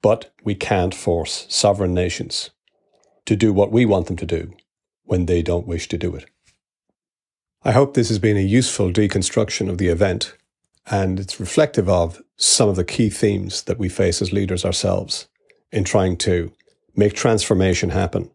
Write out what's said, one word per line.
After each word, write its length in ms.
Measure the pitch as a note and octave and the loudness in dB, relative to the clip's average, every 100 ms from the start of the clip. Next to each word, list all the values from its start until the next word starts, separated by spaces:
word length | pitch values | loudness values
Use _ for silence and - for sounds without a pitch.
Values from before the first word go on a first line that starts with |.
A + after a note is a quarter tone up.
But 300 | G#2+ A2+ - _ | 2 0 -4 _
we 120 | G#2+ G2 | -6 -6
can't 400 | - G2+ F2 - | -2 0 0 -2
force 500 | - E2+ D#2+ - - | -2 -2 -4 -10 -6
sovereign 440 | - G#2 G2+ F#2+ | 0 2 2 0
nations 580 | F2+ F2 - - - - _ _ _ _ _ _ _ - | 0 -2 -4 -8 -10 -12 _ _ _ _ _ _ _ -2
to 100 | G#2 | 2
do 160 | A2 | 2
what 200 | G2 G2 | 4 2
we 140 | A2 A#2+ | 4 4
want 220 | G2 E2+ | 2 0
them 80 | F2 | -6
to 100 | D#2+ | -4
do 280 | D#2+ F2+ - _ _ _ _ | -6 -6 -16 _ _ _ _
when 220 | - F#2 F2 | -4 -2 2
they 160 | F2 | 0
don't 260 | E2 F2 - | 0 -2 -4
wish 200 | E2 - | -8 -6
to 80 | - | -6
do 180 | - - | -4 -6
it." 100 | - _ _ _ _ _ _ _ _ _ _ _ _ _ | -16 _ _ _ _ _ _ _ _ _ _ _ _ _
I 80 | - | 2
hope 220 | A#2+ C#3 | 4 4
this 160 | - A2+ | 2 0
has 100 | G#2+ | 2
been 180 | A2 G2+ | 2 2
a 40 | |
useful 500 | G2 A2+ B2+ - F#2+ | 4 2 2 0 0
deconstruction 760 | F2+ G2+ G2 F#2 - G#2+ - G2 | 2 2 0 0 -2 -2 -2 -4
of 80 | F2+ | 0
the 100 | F#2 | 0
event, 480 | E2 G2 F2 - - _ _ _ _ - | 2 0 0 -6 -12 _ _ _ _ -6
and 320 | G2+ F#2+ F#2+ | -2 -2 -2
it's 200 | F#2+ - | -6 -10
reflective 500 | F#2+ - D3+ - F#2+ | -2 2 2 2 2
of 320 | F2+ E2 - - _ | 2 0 -4 -20 _
some 320 | - - G#2+ | 0 2 2
of 80 | F#2 | 2
the 80 | F2 | -2
key 240 | - A2 | 0 0
themes 540 | - G#2+ G2+ F#2+ - | 2 0 0 -4 -8
that 140 | - A#2 | -8 -4
we 120 | F#2+ | -4
face 320 | - G2 F2 | 0 0 0
as 120 | F#2+ | -2
leaders 320 | G2+ F#2+ F2+ F#2 | -2 -2 -2 -2
ourselves 600 | F2+ F#2+ F#2 F#2 - - _ _ _ _ | -2 -2 -2 -4 -10 -10 _ _ _ _
in 120 | A2 | -4
trying 340 | F#2 G#2 F#2+ E2+ | 0 2 0 0
to 340 | - F2 E2 _ _ _ _ - | 0 0 -2 _ _ _ _ 2
make 180 | G#2 | 2
transformation 800 | - B2 A2 - F#2+ F#2+ F2 F2+ | 2 2 2 2 2 4 2 0
happen 380 | F2 F#2 F#2+ E2+ | -2 -2 -4 -6